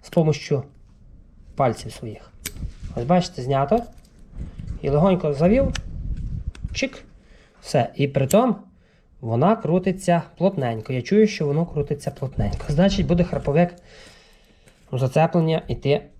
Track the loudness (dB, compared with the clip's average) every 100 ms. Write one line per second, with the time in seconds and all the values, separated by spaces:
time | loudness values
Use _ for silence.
0 | 0 0 2 0 -2 -4 -4 -20 -20 -20
1 | -20 -20 -20 -20 -14 0 0 0 -10 -12
2 | -12 -12 -18 -16 -16 -10 -12 -10 -10 -8
3 | 2 2 2 -8 -2 0 2 0 -2 -20
4 | -20 -20 -18 -14 -12 -12 -12 -6 0 2
5 | 4 2 0 2 4 4 2 -2 -10 -10
6 | -8 -6 -6 -8 -8 -10 -10 -6 -6 -8
7 | -20 -20 _ -20 _ _ -2 0 0 -2
8 | -2 0 2 4 4 0 -8 _ _ _
9 | _ -12 -4 2 4 2 2 0 0 -2
10 | 0 0 0 -2 0 0 -4 -4 -4 -6
11 | 2 4 4 2 -2 0 -2 -2 -4 -4
12 | -6 -6 -8 -2 -2 -2 -2 4 4 4
13 | 2 2 2 0 0 2 2 0 -20 -20
14 | -20 -20 _ _ _ _ _ _ _ -2
15 | 2 4 4 2 2 0 -2 -4 2 0
16 | 0